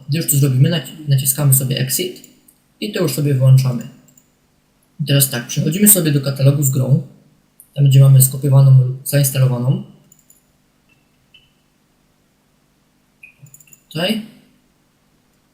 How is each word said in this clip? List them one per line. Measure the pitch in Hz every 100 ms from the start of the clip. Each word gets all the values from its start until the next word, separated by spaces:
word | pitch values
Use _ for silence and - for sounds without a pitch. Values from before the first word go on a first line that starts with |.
| -
Gdy | 156
już | 165
to | 139
zrobimy, | 143 127 160
naci-, | 170 - 160 147
naciskamy | 135 127 - 143
sobie | 131 123 -
Exit | - - - - - _ _ _ _ _
i | 214
to | -
już | 156
sobie | 156 147
wyłączamy. | 127 131 131 131 117 - - _ _ _ _ _ _ _ _ _ -
I |
teraz | 147 139 -
tak, | 120 -
przechodzimy | 147 156 180 208
sobie | 185 156
do | 143
katalogu | 139 135 135 147
z | 135
grą. | 127 123 160 - _ _ _ _ _ _
Tam, | 143 143
gdzie | 135
mamy | 135 135
skopiowaną | 131 - 143 135 135 131
lub | - - -
zainstalowaną. | 143 143 135 127 120 123 180 - _ _ _ _ _ _ _ _ _ _ _ _ _ _ _ _ _ _ _ _ _ _ _ _ _ _ _ _ _ _ _ _ _ - _ - - _ _ _
Tutaj. | 156 185 220 - _ _ _ _ _ _ _ _ _ _ _ _